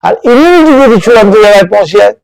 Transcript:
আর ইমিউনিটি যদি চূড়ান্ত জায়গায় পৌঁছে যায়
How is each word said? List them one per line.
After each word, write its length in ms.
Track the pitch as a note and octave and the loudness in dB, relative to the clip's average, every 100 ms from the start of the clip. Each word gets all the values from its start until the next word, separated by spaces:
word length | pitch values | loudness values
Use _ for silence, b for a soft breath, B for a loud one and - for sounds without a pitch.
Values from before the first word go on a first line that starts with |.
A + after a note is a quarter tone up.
| - | -6
আর 80 | - - | -6 -2
ইমিউনিটি 420 | A#3+ E4 F4 D#4 C4+ | 0 2 0 0 0
যদি 140 | C4+ A3+ | 2 0
চূড়ান্ত 300 | F#3+ A#3 G#3 G#3+ | 0 0 2 2
জায়গায় 240 | G#3+ G3+ F#3+ | 2 0 0
পৌঁছে 240 | G#3 F3 G3 | -2 -2 -2
যায় 120 | G3+ G#3+ | -2 -4